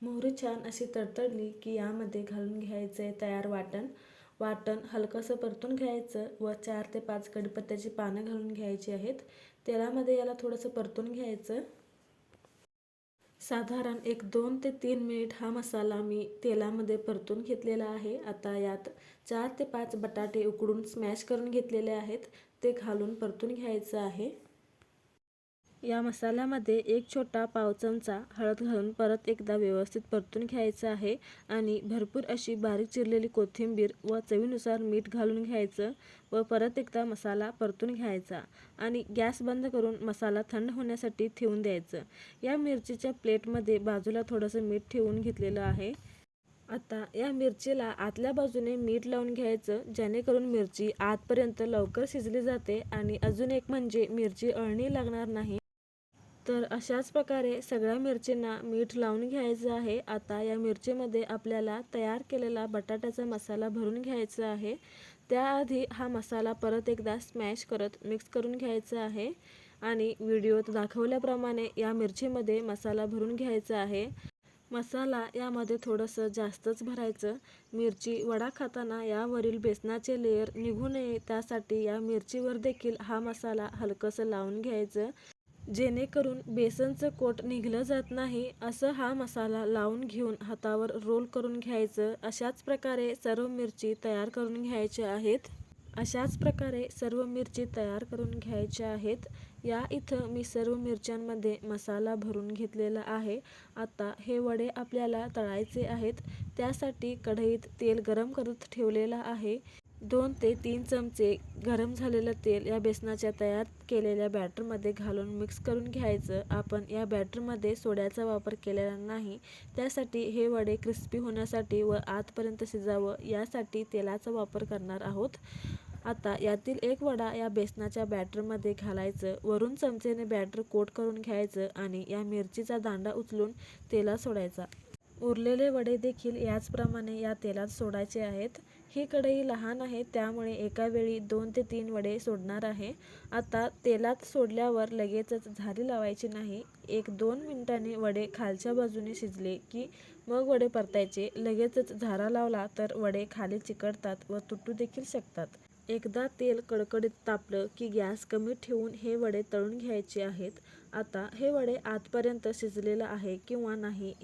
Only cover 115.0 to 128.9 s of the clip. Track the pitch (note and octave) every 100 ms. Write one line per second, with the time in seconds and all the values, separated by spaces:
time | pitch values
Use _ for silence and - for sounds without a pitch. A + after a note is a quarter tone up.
115 | G#3 G3+ G3+ G#3 G#3 - - A#3+ A#3+ B3
116 | A3+ G3+ - F#3+ - G3+ G#3 G#3 G3+ G#3+
117 | A3 G#3 G3 A#3 A#3+ A3+ G#3 A3+ A#3 G#3
118 | G3 A#3 A3+ G#3 G#3 G#3+ G3+ G3+ G3+ G3+
119 | G#3 A3 G#3 G#3 - - - - B3+ C4+
120 | B3 A#3 A3+ A3+ A#3 A#3 G#3+ G#3+ A3+ A3
121 | - A#3 A#3+ A3 A3 A3+ G#3 G#3 G#3+ G#3
122 | - G3 G#3+ - A3+ A3 A3 G#3+ G3+ G3+
123 | G3 - - G#3 A#3 B3 G#3+ A3 A3 G#3+
124 | G3 G#3 A#3 A3+ G3+ G#3 G#3+ G3+ F#3 F#3+
125 | F#3+ G3 B3 - - - - - - -
126 | - A#3 G#3 G3+ G#3 G#3 B3+ C4 A#3+ C4
127 | C#4+ A#3 A3+ A3+ A3+ G#3 G3+ - G#3 A3+
128 | G#3+ G3+ F#3 G#3+ G#3+ A3 G#3 G3+ G3+